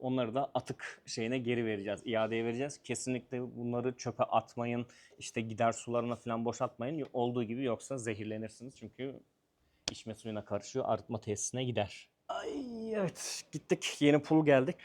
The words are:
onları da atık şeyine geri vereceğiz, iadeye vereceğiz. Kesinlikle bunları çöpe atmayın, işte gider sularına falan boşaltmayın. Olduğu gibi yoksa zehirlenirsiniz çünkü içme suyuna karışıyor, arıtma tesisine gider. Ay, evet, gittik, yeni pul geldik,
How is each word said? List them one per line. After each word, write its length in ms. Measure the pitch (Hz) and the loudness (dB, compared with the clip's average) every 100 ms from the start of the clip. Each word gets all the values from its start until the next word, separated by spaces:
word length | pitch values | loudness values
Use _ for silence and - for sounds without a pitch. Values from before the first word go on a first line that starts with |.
onları 340 | 131 131 117 | 0 0 2
da 160 | 123 139 | 0 -2
atık 480 | - - 135 - - - | -2 -4 -8 -10 -12 -8
şeyine 320 | - 113 131 | -4 0 0
geri 260 | 120 120 | 2 2
vereceğiz, 380 | 113 104 98 98 | 2 0 -2 -4
iadeye 400 | 120 110 110 113 | 0 2 2 2
vereceğiz. 380 | 117 117 143 - | 0 0 -4 -6
Kesinlikle 760 | - 117 131 127 123 127 123 117 | -6 -4 -2 -2 -4 -6 -6 -6
bunları 400 | 120 120 127 131 | -2 0 0 -2
çöpe 280 | 123 - | -4 0
atmayın, 600 | 120 113 - - 120 120 120 - - - | 2 2 2 -2 -2 -2 -4 -12 -20 -16
işte 220 | - 120 | -6 -4
gider 320 | 113 107 117 | -4 2 2
sularına 440 | 113 - 117 120 113 | 2 0 0 0 -4
falan 280 | 120 117 | -2 -2
boşaltmayın. 640 | 117 110 127 - 120 160 131 | -2 -2 -4 -2 -4 -4 -4
Olduğu 320 | 127 120 123 | 0 0 2
gibi 200 | 110 120 | 0 0
yoksa 340 | 135 110 - 135 | 0 0 -2 -4
zehirlenirsiniz 800 | 113 104 107 107 110 - 123 131 | -4 -4 -4 -6 -6 -10 -16 -14
çünkü 440 | 110 - 131 123 - _ _ _ _ _ - | -16 -10 -10 -10 -18 _ _ _ _ _ -6
içme 240 | 107 - | -4 -8
suyuna 300 | 104 113 107 | -8 -6 -6
karışıyor, 400 | - 101 - 131 113 | -2 -4 -2 -2 0
arıtma 320 | 110 - 110 | 0 -2 -6
tesisine 440 | - 104 - 123 | -2 -4 -4 -4
gider. 460 | 131 107 101 - - _ - | -2 0 -2 -4 -18 _ -10
Ay, 680 | - - 285 254 226 220 | -8 -6 -6 -6 -8 -4
evet, 500 | 214 185 - - - - | -2 -2 -4 -8 -8 -8
gittik, 440 | 151 - - - - | -12 -2 -2 0 4
yeni 220 | 147 147 | 8 8
pul 220 | 147 160 | 8 6
geldik, 320 | 151 135 131 - | 8 8 6 -2